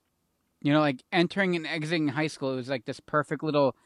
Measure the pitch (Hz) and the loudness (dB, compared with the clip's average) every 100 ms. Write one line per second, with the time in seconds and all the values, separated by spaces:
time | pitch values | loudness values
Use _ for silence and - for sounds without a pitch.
0 | _ _ _ _ _ _ 147 151 151 127 | _ _ _ _ _ _ 2 4 2 0
1 | - 185 170 - 190 175 156 160 151 170 | -2 0 0 0 0 0 -2 -4 -2 0
2 | 151 139 156 - 135 131 123 135 113 131 | 0 0 -2 -2 -4 -4 -4 -6 -6 -10
3 | - 151 143 151 156 147 139 - | -4 -2 -2 -4 0 2 2 0